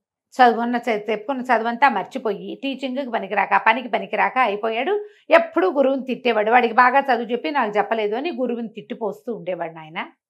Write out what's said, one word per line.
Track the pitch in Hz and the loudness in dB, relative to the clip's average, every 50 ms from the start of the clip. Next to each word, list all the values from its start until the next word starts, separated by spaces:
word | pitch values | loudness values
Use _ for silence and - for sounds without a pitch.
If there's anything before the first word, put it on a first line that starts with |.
| _ _ _ _ _ _ - | _ _ _ _ _ _ 4
చదువున్న | - 254 240 220 220 240 240 247 | 6 6 6 6 2 -2 -2 -2
చ-, | 240 240 247 220 208 208 - | -4 -2 -2 -4 -4 -2 -4
చెప్పుకున్న | 214 208 - - 277 254 | -4 -4 -4 -6 -6 -6
చదువంతా | 247 254 240 220 220 233 233 233 285 269 | 0 0 0 0 0 -2 2 4 2 2
మర్చిపోయి | 220 190 180 - - 254 - 226 196 180 180 202 220 - | 4 0 -6 -6 -10 -6 -4 -4 -4 -4 -8 -12 -12 -8
టీచింగ్కి | - 277 262 269 277 254 254 262 285 247 | -6 -8 -6 -6 -6 -6 -6 -6 -6 -4
పనికిరాక, | 226 214 196 185 208 202 190 190 202 190 - | -4 -6 -4 -2 -2 -2 0 2 0 4 4
పనికి | 220 233 262 240 220 | 4 2 2 -2 -4
పనికిరాక | - 202 190 190 - 202 190 196 - 254 | -4 -4 -4 -4 -2 0 0 0 2 0
అయిపోయాడు. | 254 214 196 208 226 226 226 226 269 359 415 415 415 - _ _ _ - | 0 0 0 -2 -4 -4 -2 -2 -2 -2 -2 -2 -4 -8 _ _ _ 4
ఎప్పుడూ | 294 277 226 - - 330 359 370 | 4 4 4 2 0 0 0 2
గురువుని | 262 285 262 262 269 269 - | 2 2 2 2 2 0 -2
తిట్టేవాడు. | - 233 - - 240 226 214 208 220 | -6 -6 -2 0 0 2 2 2 4
వాడికి | 240 254 233 233 220 | 4 4 4 4 4
బాగా | 220 247 247 247 277 | 4 4 6 4 2
చదువు | 269 269 247 233 240 202 | 2 2 0 0 0 -4
చెప్పి | - - - 311 | -6 -4 -4 -2
నాకు | 294 277 233 214 - 208 | -2 0 -2 0 0 -2
చెప్పలేదు | 202 208 226 226 214 208 214 | 0 0 -2 -2 -2 -2 -2
అని | 240 285 349 | -4 -4 -6
గురువుని | 254 233 254 240 240 226 233 214 | -4 -4 -4 -4 -4 -6 -8 -10
తిట్టిపోస్తూ | - 214 - - 247 - 233 196 185 - _ 247 233 | -12 -16 -14 -12 -10 -8 -6 -8 -8 -8 _ -10 -10
ఉండేవాడు | 180 175 180 185 170 170 165 | -8 -8 -8 -6 -6 -8 -10
నాయన. | 160 165 156 156 160 190 262 330 _ _ _ | -10 -16 -20 -12 -10 -10 -10 -10 _ _ _